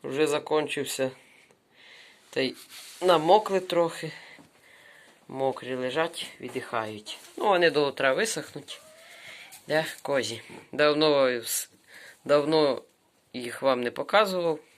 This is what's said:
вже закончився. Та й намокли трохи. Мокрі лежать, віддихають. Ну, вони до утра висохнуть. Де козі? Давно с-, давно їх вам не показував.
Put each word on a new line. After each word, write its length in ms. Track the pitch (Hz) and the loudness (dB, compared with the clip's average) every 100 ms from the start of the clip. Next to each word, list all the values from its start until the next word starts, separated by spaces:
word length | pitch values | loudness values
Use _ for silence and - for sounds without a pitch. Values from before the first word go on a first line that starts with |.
вже 240 | 147 135 156 | -6 0 2
закончився. 840 | 147 - 151 147 143 139 - 131 127 _ _ _ _ _ _ - - - _ _ | 0 0 -2 -2 -4 -6 -4 -4 -4 _ _ _ _ _ _ -20 -20 -20 _ _
Та 100 | - | -4
й 140 | 131 - - - - - | -2 -4 -18 -20 -20 -4
намокли 600 | 180 170 156 208 214 190 | 4 4 8 6 6 -2
трохи. 520 | 185 170 170 - 160 - - - - _ _ - - - - _ _ | 0 0 0 -2 -12 -12 -20 -20 -20 _ _ -20 -20 -20 -20 _ _
Мокрі 460 | 131 135 127 123 | -4 -4 -4 -6
лежать, 520 | 127 127 131 165 170 - - | -6 -4 -2 -4 -4 -14 -12
віддихають. 800 | 127 123 117 120 110 107 - - - - | -10 -8 -6 -6 -6 -10 -14 -18 -16 -4
Ну, 80 | |
вони 260 | 220 185 170 | 2 2 2
до 180 | 147 143 | 0 0
утра 240 | 135 135 | 0 0
висохнуть. 680 | 135 214 - 147 - - - - - - - - - - - - | 2 -2 -4 -8 -14 -16 -20 -20 -20 -20 -20 -20 -20 -20 -20 -2
Де 160 | 151 160 - | -2 -2 -8
козі? 400 | - 139 110 117 - - - | -4 -2 -2 -8 -14 -20 -14
Давно 560 | 131 151 147 156 143 131 | 0 2 4 4 4 4
с-, 400 | 123 110 - - _ _ - - - | 0 -4 -6 -8 _ _ -20 -20 -18
давно 580 | - 147 143 160 147 123 - _ _ _ _ | 2 2 4 4 4 0 -6 _ _ _ _
їх 300 | 127 120 - | -12 -10 -2
вам 180 | 135 127 | 2 2
не 100 | 120 | 0
показував. 680 | 117 139 202 208 185 170 156 - | -4 2 2 4 0 -2 -4 -8